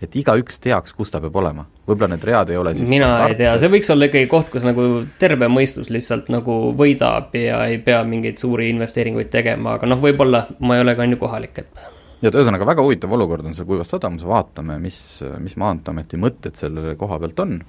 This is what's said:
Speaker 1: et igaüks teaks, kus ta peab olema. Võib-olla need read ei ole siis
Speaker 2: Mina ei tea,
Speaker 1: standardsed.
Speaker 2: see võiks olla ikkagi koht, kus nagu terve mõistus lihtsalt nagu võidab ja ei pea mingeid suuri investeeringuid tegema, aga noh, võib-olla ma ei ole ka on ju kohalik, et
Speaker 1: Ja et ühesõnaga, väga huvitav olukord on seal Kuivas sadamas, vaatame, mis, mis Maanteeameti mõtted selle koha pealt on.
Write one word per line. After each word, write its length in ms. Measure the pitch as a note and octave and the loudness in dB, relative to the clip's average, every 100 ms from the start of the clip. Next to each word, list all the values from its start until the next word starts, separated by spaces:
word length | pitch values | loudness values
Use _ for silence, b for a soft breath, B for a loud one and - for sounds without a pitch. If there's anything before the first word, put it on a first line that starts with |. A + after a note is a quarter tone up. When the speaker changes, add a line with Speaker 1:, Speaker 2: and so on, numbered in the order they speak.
Speaker 1:
et 140 | - - | -10 -4
igaüks 440 | C#3 A2+ A#2+ - | 0 2 0 -6
teaks, 320 | B2+ G#2 - | -2 -2 -2
kus 160 | - G#2 | -8 -8
ta 80 | E2+ | -6
peab 140 | D#2 F2+ | -4 -2
olema. 300 | E2+ D2+ D#2 _ | -2 -4 -12 _
Võib-olla 320 | - G#2 G2+ | -4 0 0
need 100 | E2 | -2
read 280 | G2 A#2 F#2 | 0 2 2
ei 20 | F2+ | 0
ole 160 | F2 | -2
siis 140 | - A#2+ | -2 2
Speaker 2:
Mina 200 | C#3 C3 | 4 4
ei 240 | A#2 - | 4 2
tea, 160 | A2+ A#2+ | 2 2
Speaker 1:
standardsed. 140 | A#2 | 4
Speaker 2:
see 80 | E3 | 4
võiks 160 | G3+ G3+ | 4 4
olla 160 | D3 C#3+ | 4 4
ikkagi 220 | C#3+ B2+ | 4 4
koht, 220 | D#3+ D#3 | 2 0
kus 100 | C3 | -2
nagu 220 | B2 A#2+ B2 A#2+ A#2 - | 0 2 2 0 -4 0
terve 320 | F3+ C#3 A#2+ | 2 4 4
mõistus 400 | B2+ C3+ - A#2 | 4 2 -2 -6
lihtsalt 380 | A#2 - A2+ - | -6 -4 -4 -2
nagu 240 | A#2+ A#2+ A2+ A#2+ | -4 -2 -2 0
võidab 640 | B2+ D3 C#3+ B2 A2 - A#2+ | 2 4 4 2 0 -4 -4
ja 280 | A#2 A#2 A#2 | -2 -2 -2
ei 160 | A2+ | -2
pea 220 | A#2 A#2+ A#2 | 2 2 2
mingeid 320 | A2+ A2+ G#2+ | -2 -4 -4
suuri 320 | B2 A#2+ A#2 | -2 -2 0
investeeringuid 640 | A#2 A2+ - A2+ A2+ A2+ | -2 -4 -4 -2 -4 -2
tegema, 400 | A#2 A#2 A#2 A#2 A2+ | -2 0 -2 -2 -2
aga 140 | A#2+ | 0
noh, 100 | B2+ | 2
võib-olla 460 | C#3+ C#3 C3 A#2+ A2 - | 4 4 4 2 0 -4
ma 180 | B2 B2 | 0 2
ei 80 | B2 | 2
ole 80 | |
ka 80 | A#2+ | 2
on 120 | A#2+ A#2+ | 0 0
ju 20 | |
kohalik, 380 | A2+ A2+ A2+ - | -2 -6 -10 -14
et 320 | - - B B B B | -16 -18 B B B B
Speaker 1:
Ja 80 | A2 | 2
et 60 | C3+ | 4
ühesõnaga, 260 | B2 F#2+ | 4 4
väga 160 | G#2 E3 | 2 4
huvitav 300 | C#3 G2 F#2+ | 4 2 0
olukord 320 | A#2 F2+ E2 | 0 0 -2
on 80 | D#2 | -6
seal 140 | D#2 E2+ | -10 -4
Kuivas 220 | F#2+ E2+ | -4 -4
sadamas, 300 | F#2 F2+ E2+ | -6 -6 -6
vaatame, 540 | E2 A2+ - - D#2+ D2+ | -2 -2 -2 -6 -10 -8
mis, 160 | F2 - - - C#2 D2 | -8 -12 -16 -14 -12 -10
mis 140 | F#2 F#2 | -12 -6
Maanteeameti 560 | G2+ E2+ D#2+ D#2+ E2 E2+ | -4 -4 -6 -10 -8 -4
mõtted 380 | A#2 - - - | -4 -4 -10 -10
selle 380 | D2+ D#2 D#2+ D#2 | -8 -6 -8 -6
koha 220 | G2+ D#2+ | -6 -6
pealt 220 | E2 - | -6 -6
on. 160 | F#3+ F2 | -6 -6